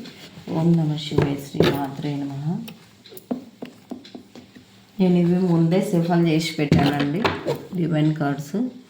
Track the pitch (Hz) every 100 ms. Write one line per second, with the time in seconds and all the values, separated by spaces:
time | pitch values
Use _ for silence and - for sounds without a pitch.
0 | - - - - - 170 170 170 156 151
1 | - 143 143 139 - - - 139 139 -
2 | 151 143 139 139 151 208 226 - - _
3 | - - - - - _ - - - -
4 | - - - - - - - - _ -
5 | 185 175 170 180 185 165 165 185 202 170
6 | 165 170 170 156 160 - 147 - 139 143
7 | 143 165 240 - - - - 185 165 156
8 | 151 151 143 143 - 202 254 -